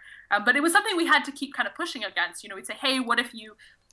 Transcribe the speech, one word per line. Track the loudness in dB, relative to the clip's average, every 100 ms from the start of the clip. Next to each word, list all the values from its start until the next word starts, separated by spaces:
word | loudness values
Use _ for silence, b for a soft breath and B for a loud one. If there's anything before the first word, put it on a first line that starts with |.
| B B B
um, | 2 4
but | 4
it |
was | 4
something | 4 2 0
we | 4
had | 4 2
to |
keep | -6 -8
kind | -4 -6
of | -6
pushing | -8 -6 -6
against. | -2 -4 -4
You | -14
know, | -12
we'd | -12
say, | -4
"Hey, | 0 0
what | 2 0
if | -2
you, | -8 -18 -20 b b _